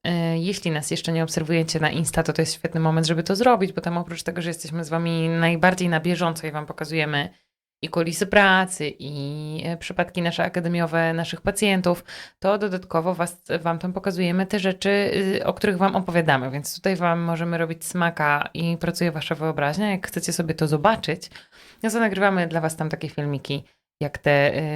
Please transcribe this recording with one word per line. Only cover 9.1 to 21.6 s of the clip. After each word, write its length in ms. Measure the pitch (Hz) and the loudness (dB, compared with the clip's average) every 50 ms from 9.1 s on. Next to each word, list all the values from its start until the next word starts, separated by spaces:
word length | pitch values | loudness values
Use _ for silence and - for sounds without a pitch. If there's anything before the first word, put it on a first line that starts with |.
| 147 143 139 143 147 151 151 151 156 160 - | -8 -6 -6 -6 -6 -8 -8 -8 -8 -6 -6
e, 100 | 165 170 | -6 -6
przypadki 460 | 165 - - 180 - 175 175 - 180 | -6 -8 -8 -4 -4 -4 -2 -2 -2
nasze 220 | 170 170 170 - 170 | -2 -2 0 0 -2
akademiowe, 680 | 180 - 180 170 170 175 170 170 156 160 165 165 165 | 0 -2 -2 -2 0 0 0 0 2 2 2 2 2
naszych 280 | 165 165 165 - - - | 0 -2 -4 -4 -6 -4
pacjentów, 640 | - 202 202 - 214 202 190 185 180 175 175 175 - - - - - - _ - | -2 -2 0 2 2 4 4 4 4 2 0 0 -4 -16 -18 -18 -18 -20 _ -2
to 200 | - 190 202 208 | 2 2 2 2
dodatkowo 560 | 208 208 180 180 180 - - 165 160 180 185 | 0 -2 -4 -4 -6 -2 -2 0 0 0 0
was, 280 | 165 175 175 - - _ - - 170 | 0 -2 -4 -4 -10 _ -4 -4 -2
wam 180 | 160 170 165 165 | 0 -2 -2 -2
tam 140 | - 180 | -4 -4
pokazujemy 540 | 180 190 185 202 175 175 185 175 175 185 190 | -4 -2 -4 -2 0 0 0 2 2 2 0
te 140 | 185 - 208 | 0 0 0
rzeczy, 280 | 185 190 185 185 - 196 202 202 202 - - - 196 190 202 - | 0 0 -2 0 0 2 2 4 2 2 0 0 0 0 0 0
y, 40 | - | 0
o 80 | - 185 | -2 -2
których 220 | - - 214 190 | 2 2 2 4
wam 200 | 175 190 196 - | 4 2 2 2
opowiadamy, 540 | 196 185 185 170 175 165 156 139 131 123 131 | 2 0 2 2 2 4 4 4 4 2 -2
więc 240 | 127 143 143 - - | -4 -6 -6 -8 -8
tutaj 200 | - - 190 190 | -2 0 0 0
wam 240 | 165 175 170 170 170 | 2 2 2 2 2
możemy 380 | 170 170 170 160 170 170 170 165 | 0 0 0 -2 -2 -2 0 0
robić 260 | 170 165 165 165 - | -2 -2 -4 -8 -8
smaka 680 | - - 180 170 170 165 - 151 147 147 147 - - - | -6 -2 0 0 0 0 2 2 2 2 2 0 -4 -4
i 220 | - 170 170 170 | -4 -2 -2 -2
pracuje 360 | 160 - 165 175 - 185 170 | 0 -2 -2 0 0 0 0
wasza 220 | 151 156 - - 165 | -2 -2 -4 -4 -4
wyobraźnia. 560 | 143 156 160 147 147 143 143 156 190 214 208 | -2 -2 -2 0 0 0 0 0 0 0 0
Jak 160 | 196 185 - | -2 -2 -4
chcecie 260 | - - 175 - - | -6 -8 -6 -4 -4
sobie 220 | 165 - 170 160 160 | -2 -2 -2 -2 0
to 120 | - 165 151 | 0 0 0
zobaczyć, 640 | 156 147 143 208 226 220 - - 151 - - - - - - _ _ - | 2 2 4 2 2 2 -2 -4 -6 -6 -8 -16 -20 -20 -20 _ _ -20